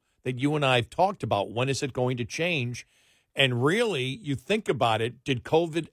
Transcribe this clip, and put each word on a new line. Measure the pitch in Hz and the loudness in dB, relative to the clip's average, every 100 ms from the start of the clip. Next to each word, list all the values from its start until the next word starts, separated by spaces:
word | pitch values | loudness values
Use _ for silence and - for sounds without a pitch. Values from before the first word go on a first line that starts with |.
| _ _ | _ _
that | 131 120 | -8 -2
you | 143 | -2
and | 151 | 2
I | 135 123 | 2 2
have | 117 | 2
talked | - 185 190 | 2 0 0
about. | 120 104 98 | -2 0 0
When | 110 131 | -2 -2
is | 131 | -2
it | 143 | -4
going | 127 127 123 | -2 -2 -2
to | 117 | -6
change? | - 175 156 120 120 - _ _ _ _ | -4 -2 -2 -4 -8 -14 _ _ _ _
And | - 135 120 | 0 2 2
really, | 139 214 233 151 | 2 2 0 -2
you | 127 135 147 135 | -4 -4 -4 -4
think | - 214 202 | -2 -2 0
about | 139 117 110 | 0 2 2
it, | 110 - | 0 -4
did | - 127 | -4 -4
covid | - 156 170 160 - | 2 2 2 -2 -6